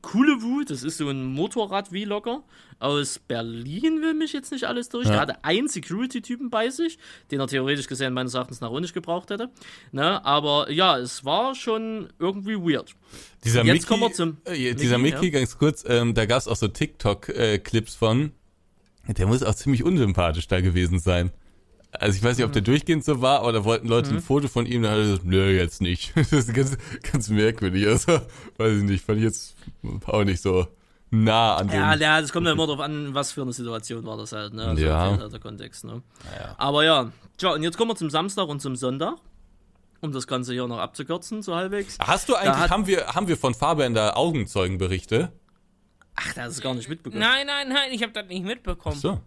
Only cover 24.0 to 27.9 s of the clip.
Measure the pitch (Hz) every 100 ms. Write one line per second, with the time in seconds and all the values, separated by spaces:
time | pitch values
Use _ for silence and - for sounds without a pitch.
24 | 135 107 - 139 143 - 120 120 113 107
25 | 107 98 87 92 98 92 87 - 90 85
26 | - - 143 147 117 117 135 131 - -
27 | - 147 104 107 107 117 98 90 101